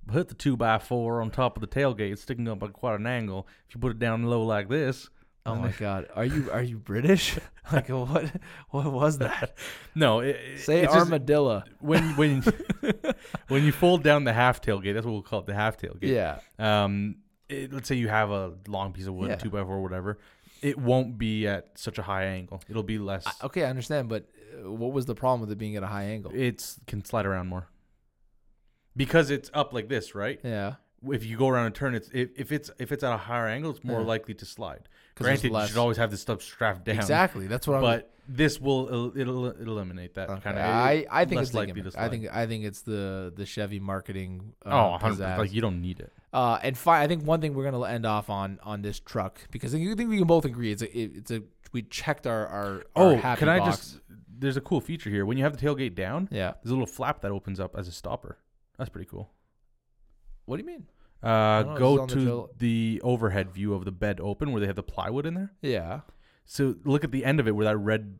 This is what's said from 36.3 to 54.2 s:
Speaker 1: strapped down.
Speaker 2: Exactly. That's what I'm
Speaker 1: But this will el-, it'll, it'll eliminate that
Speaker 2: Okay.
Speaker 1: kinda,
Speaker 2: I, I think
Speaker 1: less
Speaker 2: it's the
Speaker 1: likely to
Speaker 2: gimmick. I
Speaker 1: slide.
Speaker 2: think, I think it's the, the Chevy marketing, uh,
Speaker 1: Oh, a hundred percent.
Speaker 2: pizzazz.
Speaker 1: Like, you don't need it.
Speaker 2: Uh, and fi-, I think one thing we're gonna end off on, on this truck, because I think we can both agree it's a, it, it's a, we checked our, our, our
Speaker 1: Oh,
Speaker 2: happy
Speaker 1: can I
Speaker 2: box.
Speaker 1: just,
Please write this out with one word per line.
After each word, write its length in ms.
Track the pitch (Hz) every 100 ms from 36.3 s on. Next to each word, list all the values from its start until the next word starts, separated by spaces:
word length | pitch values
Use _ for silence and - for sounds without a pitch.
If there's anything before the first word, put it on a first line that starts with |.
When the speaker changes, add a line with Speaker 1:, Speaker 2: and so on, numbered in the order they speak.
| 104
Speaker 1:
strapped 420 | - - 113 92 90
down. 100 | 110
Speaker 2:
Exactly. 500 | 104 156 185 - 95
That's 200 | 117 -
what 80 | 135
I'm 60 |
Speaker 1:
But 300 | 127 117 - _ -
this 320 | 127 156 151
will 300 | 135 135 127
el-, 280 | 123 120 139
it'll, 280 | 127 127 123
it'll 320 | 76 113 107
eliminate 380 | 92 90 90 -
that 140 | 95
Speaker 2:
Okay. 120 | 95
Speaker 1:
kinda, 200 | 104 98
Speaker 2:
I, 440 | 90 107 127 151 -
I 140 | 143 151
think 120 | 123
Speaker 1:
less 60 |
Speaker 2:
it's 80 | 123
the 60 | 120
Speaker 1:
likely 140 | 101
to 60 | 90
Speaker 2:
gimmick. 160 | 95 -
I 40 | 117
Speaker 1:
slide. 20 |
Speaker 2:
think, 160 | 117 110 110
I 100 | 113
think 180 | 113 107
it's 160 | 98
the, 500 | - 107 98 95 92 87
the 100 | 98
Chevy 340 | - 104 101
marketing, 760 | 98 95 - 95 92 92 101 - -
uh, 40 |
Speaker 1:
Oh, 220 | 139 104 87
a 20 |
hundred 200 | 107 98
percent. 140 | 95
Speaker 2:
pizzazz. 40 | 92
Speaker 1:
Like, 160 | 104
you 80 | 104
don't 200 | 110 90
need 180 | 87 90
it. 100 | - _ _
Speaker 2:
Uh, 260 | - 123 113
and 140 | 127 127
fi-, 240 | 165 165
I 40 | 147
think 160 | 170 151
one 140 | 165
thing 140 | 156
we're 100 | 135 135
gonna 140 | 127
end 220 | 120 117 110
off 240 | 107 104
on, 300 | 101 98 98
on 180 | - 104
this 180 | 101 101
truck, 400 | - 113 95 - -
because 220 | 120 117 147
I 20 |
think 320 | 175 214 233
we 80 | 214
can 100 | 170
both 160 | 165
agree 280 | 147 120 117
it's 100 | 104
a, 160 | 110 117
it, 140 | 110 71
it's 160 | 113
a, 120 | 113 104 _ -
we 120 | 123
checked 420 | 107 - - 151 -
our, 200 | 113 107
our, 180 | 101 208
our 100 | 98 - - 185
Speaker 1:
Oh, 20 | 135
Speaker 2:
happy 240 | 113 120
Speaker 1:
can 100 | 151
I 100 | -
Speaker 2:
box. 180 | 101 -
Speaker 1:
just, 220 | - - - -